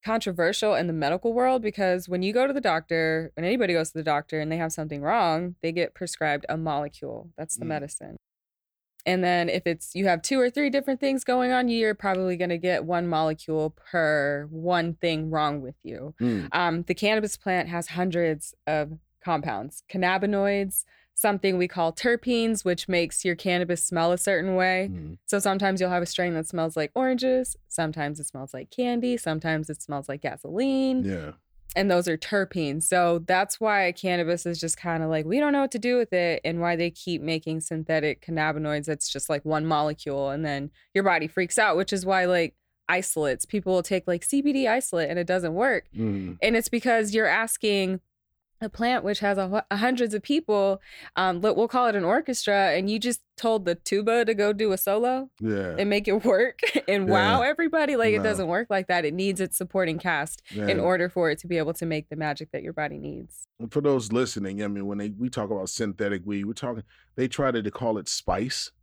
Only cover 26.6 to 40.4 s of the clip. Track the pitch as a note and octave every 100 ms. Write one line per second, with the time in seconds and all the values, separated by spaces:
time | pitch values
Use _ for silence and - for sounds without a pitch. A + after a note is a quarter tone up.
26.6 | E3 D#3+ D3+ - C4 B3+ C4 B3+ B3+ -
27.6 | _ - D#3+ D#3 D3 D3+ D3 C3+ C3+ B2+
28.6 | C3+ - B3 A#3+ B3 A#3+ - D#3+ E3 D#3
29.6 | D#3 D3+ - C#3+ C#3 C#3 C#3 - - F3
30.6 | C4+ C4+ C4+ B3+ - F3 D3+ - _ -
31.6 | - - G3 F3 F3 D#3+ - G3+ F#3+ F#3
32.6 | D3+ D3 D3+ F#3 F3 E3+ E3+ F#3 G3 -
33.6 | A3 G3+ F3+ F3 F#3+ F3+ E3 F3 F3 E3+
34.6 | E3 - F3 E3 D#3+ D#3+ D#3 A#3+ D4 C#4+
35.6 | C4+ B3 A#3 B3 A3+ F3+ F3 D#3+ - E3+
36.6 | E3+ E3+ E3+ E3 - E3+ D3+ D#3+ D#3+ D#3+
37.6 | D#3 D#3+ D#3+ D#3+ D3+ - - E3 D#3 D3+
38.6 | D3+ D3+ D3 D3 - C#3+ - D3 D#3 D#3
39.6 | D#3+ D3+ D3+ D#3 - C#3 C#3 C#3+